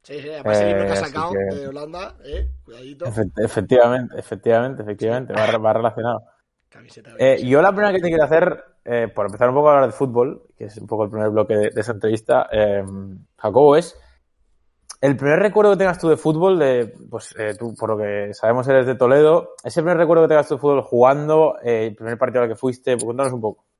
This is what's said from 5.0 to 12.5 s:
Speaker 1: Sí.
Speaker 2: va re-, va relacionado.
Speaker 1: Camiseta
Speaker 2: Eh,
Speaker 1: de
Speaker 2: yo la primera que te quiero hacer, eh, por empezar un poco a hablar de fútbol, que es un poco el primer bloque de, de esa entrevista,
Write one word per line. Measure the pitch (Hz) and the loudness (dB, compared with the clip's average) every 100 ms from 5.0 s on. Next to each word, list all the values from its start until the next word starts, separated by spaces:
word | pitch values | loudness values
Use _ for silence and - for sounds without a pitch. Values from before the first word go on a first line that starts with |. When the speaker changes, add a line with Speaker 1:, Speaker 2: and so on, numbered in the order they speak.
| 113 123 127 | -4 -4 -6
Speaker 1:
Sí. | 104 | -4
Speaker 2:
va | 107 | -2
re-, | 113 | 0
va | 110 | 0
relacionado. | 110 117 110 117 113 _ _ _ _ _ | 0 -2 -4 -6 -6 _ _ _ _ _
Speaker 1:
Camiseta | _ _ - - - | _ _ -20 -20 0
Speaker 2:
Eh, | 131 131 | 2 2
Speaker 1:
de | 123 | 2
Speaker 2:
yo | 139 | 4
la | 190 | 4
primera | 196 208 | 2 0
que | 190 | 0
te | 170 | -2
quiero | 165 | 0
hacer, | 147 160 180 - - _ - | 2 2 2 -2 -14 _ -6
eh, | 120 110 | -4 -2
por | 104 101 | -4 -6
empezar | 101 123 | 0 2
un | 131 | 4
poco | 151 | 4
a | 143 | 4
hablar | 131 | 2
de | 110 | 0
fútbol, | 135 117 131 - _ _ | -2 0 -2 -4 _ _
que | 107 | -16
es | 107 | -16
un | 104 | -8
poco | 110 107 | -4 -4
el | |
primer | 107 107 | -2 -2
bloque | 107 104 107 | 0 0 0
de, | 107 | 0
de | - | -2
esa | 107 | -6
entrevista, | 107 110 110 - 131 - | -4 -2 -2 0 0 0